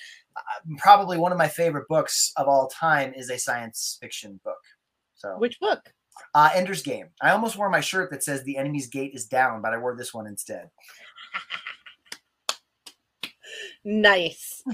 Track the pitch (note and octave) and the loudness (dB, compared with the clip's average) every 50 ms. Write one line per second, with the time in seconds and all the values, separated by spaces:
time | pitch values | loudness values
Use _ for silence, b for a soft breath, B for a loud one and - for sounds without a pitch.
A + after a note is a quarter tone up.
0 | B B B B B _ - - - - - - - D#3+ D3+ C#3 - F#3+ G#3 G3+ | B B B B B _ -16 -14 -10 -10 -10 -10 -10 -12 -6 4 10 10 10 10
1 | G3+ F3+ F3+ E3 E3+ F3+ F3+ F3 D#3+ D3+ - - E3+ E3 D3+ D3+ - - D#3+ D#3 | 8 2 0 0 0 2 2 2 2 2 2 2 0 0 0 -2 -2 0 0 0
2 | C#3 - - - - - - D#3+ C#3 C#3 C#3 C3+ C3 C3 - - E3 D#3+ D#3 C#3+ | 2 0 0 0 0 0 0 0 2 4 4 4 4 2 -2 -2 2 2 4 2
3 | C3+ C3 C3 C3 B2+ B2 B2 B2 - - B2 A#2+ A#2 A2+ - - - - - - | 2 -2 -6 -10 -8 -8 -6 -6 -4 -4 -4 -4 -6 -10 -10 -8 -8 -8 -8 -10
4 | - A#2+ - - - G#2 G2 F#2 - G#2+ - - _ _ _ _ _ _ _ _ | -14 -14 -14 -14 -14 -16 -16 -12 -10 -10 -10 -12 _ _ _ _ _ _ _ _
5 | _ _ _ _ - G#3 F#3 F3+ A3 B3 A#3+ - F4+ G#4+ F4+ - _ - _ _ | _ _ _ _ -12 -10 -6 -4 -4 -4 -4 -4 -2 -2 -2 -2 _ -20 _ _
6 | _ _ - B B B - D3 D3+ D#3 D#3 F#3 F#3+ F#3+ G3 D#3 - C#3+ B2 G#2+ | _ _ -20 B B B 4 6 6 6 6 2 0 -2 -4 -6 -6 -6 -8 -8
7 | - - _ - C3 D3+ F#3 G#3+ A3+ - - G3 G#3 G3 F3 D#3 D3 - - F#3+ | -10 -14 _ 0 2 2 2 2 0 -2 -4 -2 -2 0 0 0 0 0 -2 -2
8 | F3+ F3+ D3 C3+ - - C#3 C3+ B2+ C3+ C#3 C3+ C#3 D3 D3 C#3+ C3 A#2 - C3+ | -4 -4 -6 -8 -6 -4 -4 -6 -6 -6 -6 -4 -4 -4 -4 -6 -6 -6 -6 -6
9 | C3+ C#3 C3+ B2+ - - C3 B2+ C3 B2+ A2+ A2 G#2+ A2+ A2+ A#2 A#2+ B2 B2 A#2+ | -6 -8 -8 -12 -10 -4 0 2 2 2 0 -2 -4 -4 -4 -2 -4 -6 -6 -6
10 | A#2 - - A2+ A2 G#2+ G2+ - - - G#2+ G#2 - - _ _ B B B B | -10 -12 -12 -12 -12 -12 -12 -12 -12 -10 -12 -12 -14 -16 _ _ B B B B
11 | B B B B B B B F#3+ - - - - - - - _ - - - _ | B B B B B B B -12 -12 -10 -14 -12 -12 -14 -18 _ -20 -20 -20 _
12 | _ - - - _ _ _ _ _ - - - _ _ _ _ - - _ _ | _ -20 -20 -20 _ _ _ _ _ -8 -8 -8 _ _ _ _ -20 -20 _ _
13 | _ _ _ - - - _ _ B B B B B B B B - G#3 G#3 G#3+ | _ _ _ -18 -18 -18 _ _ B B B B B B B B -6 -2 0 4
14 | G#3 G#3 G3 F#3 F3 D#3 - - - - - - - C4+ | 6 6 6 6 2 -2 -6 -10 -14 -14 -14 -12 -10 -10